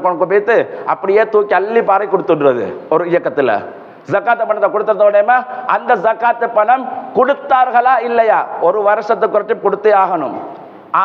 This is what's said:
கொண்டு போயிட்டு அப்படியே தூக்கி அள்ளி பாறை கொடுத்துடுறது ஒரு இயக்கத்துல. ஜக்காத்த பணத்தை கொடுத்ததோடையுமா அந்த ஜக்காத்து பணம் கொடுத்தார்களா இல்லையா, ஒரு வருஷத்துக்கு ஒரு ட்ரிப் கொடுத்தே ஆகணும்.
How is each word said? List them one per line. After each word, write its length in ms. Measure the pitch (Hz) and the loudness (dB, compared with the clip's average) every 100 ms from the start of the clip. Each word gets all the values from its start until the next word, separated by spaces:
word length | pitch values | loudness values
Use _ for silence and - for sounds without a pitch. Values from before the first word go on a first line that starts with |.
கொண்டு 260 | 180 165 175 | 0 -2 0
போயிட்டு 260 | 202 208 202 - - 127 | 0 2 0 0 -8 -6
அப்படியே 320 | 156 190 208 220 | -4 0 0 2
தூக்கி 220 | 208 208 185 | 0 2 0
அள்ளி 240 | 208 233 190 | 0 0 2
பாறை 180 | 196 208 | 0 0
கொடுத்துடுறது 580 | 180 170 156 143 120 95 - - | -2 0 2 2 0 -4 -10 -2
ஒரு 100 | 160 175 | -2 0
இயக்கத்துல. 400 | 170 156 143 123 101 - - - - - | -2 -2 -2 0 0 -4 -16 -20 -20 -4
ஜக்காத்த 320 | 196 214 233 208 | -2 0 0 0
பணத்தை 200 | 214 196 | 0 0
கொடுத்ததோடையுமா 640 | 208 202 196 208 202 208 247 233 - - 208 | -2 -2 2 4 4 2 0 0 -10 -4 -4
அந்த 160 | 233 233 | 0 0
ஜக்காத்து 440 | 220 220 233 233 233 214 | 0 0 0 0 0 0
பணம் 260 | 214 262 247 - - 196 | 2 2 0 -10 -6 0
கொடுத்தார்களா 800 | 247 220 - 262 254 240 247 247 240 | 0 0 0 2 4 2 2 2 0
இல்லையா, 300 | 233 220 170 - - 170 | 2 2 2 0 0 0
ஒரு 120 | 208 202 | 2 0
வருஷத்துக்கு 500 | 214 220 226 208 202 | 0 0 -2 0 0
ஒரு 60 | 202 | -2
ட்ரிப் 180 | 214 - | -2 -2
கொடுத்தே 260 | 196 214 196 | 0 2 4
ஆகணும். 340 | 185 170 131 104 - - - - - 165 | 2 0 -4 -8 -12 -16 -20 -20 -4 0